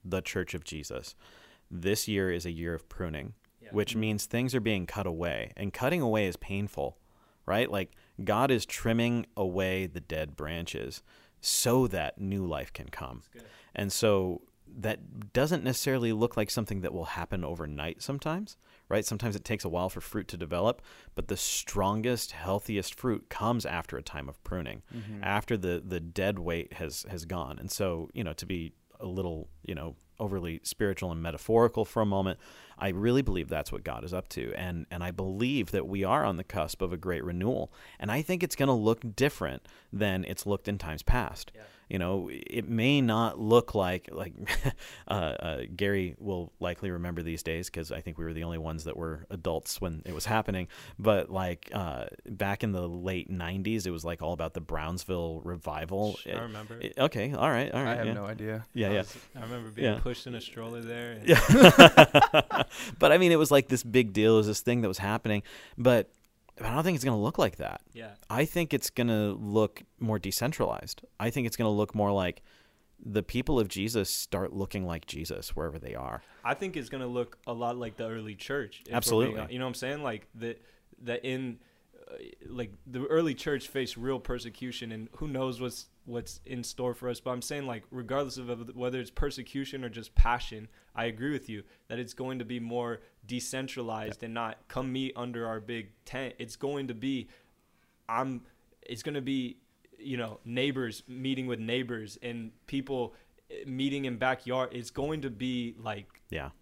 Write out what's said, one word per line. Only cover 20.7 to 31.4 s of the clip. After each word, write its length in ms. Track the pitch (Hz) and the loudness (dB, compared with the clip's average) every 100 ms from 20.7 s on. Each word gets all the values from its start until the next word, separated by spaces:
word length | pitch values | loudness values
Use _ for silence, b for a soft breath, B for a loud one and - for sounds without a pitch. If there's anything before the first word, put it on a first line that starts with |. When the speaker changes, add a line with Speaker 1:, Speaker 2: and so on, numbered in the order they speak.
| - B B B | 0 B B B
Speaker 1:
but 120 | - - | -8 -6
the 100 | - | -4
strongest, 920 | - - - - 98 107 120 120 - | -2 -4 -2 0 2 2 0 -2 -4
healthiest 640 | 80 90 101 - 101 92 | -8 -2 -2 0 -4 -4
fruit 340 | - 127 107 - | -4 -2 -2 -4
comes 360 | - 107 120 | -2 0 0
after 320 | - 85 - - | -2 -6 -6 -10
a 40 | |
time 240 | - 73 69 | -8 -10 -10
of 140 | - | -12
pruning, 380 | - 90 69 52 - | -6 -6 -6 -10 -12
Speaker 3:
Mm-hmm. 280 | 120 107 104 | -12 -10 -6
Speaker 1:
after 340 | 95 104 - 110 | -2 -2 0 -2
the, 240 | 90 87 | -2 -4
the 140 | 90 90 | -4 -8
dead 400 | 82 90 95 98 | -6 -2 -2 -2
weight 340 | 85 85 - | -2 -4 -6
has, 320 | - 80 - - | -8 -8 -8 -10
has 160 | 92 | -10
gone. 340 | 82 90 67 73 | -6 -6 -6 -8
And 100 | - | -8
so, 380 | - 98 82 82 | -2 -2 -2 -6
you 100 | - | -6
know, 100 | 90 | -6
to 120 | 78 - | -6 -6
be 260 | 90 80 _ _ - | -6 -6 _ _ -12
a 60 | |
little, 440 | 95 92 90 80 78 - | -6 -4 -4 -4 -10 -14
you 120 | - | -10
know, 200 | 80 80 - _ - | -8 -8 -12 _ -8
overly 400 | 104 95 85 82 | -4 -2 -4 -6
spiritual 480 | - - 104 95 92 | -8 0 0 0 -4
and 100 | 82 | -4
metaphorical 640 | 85 76 | -6 -6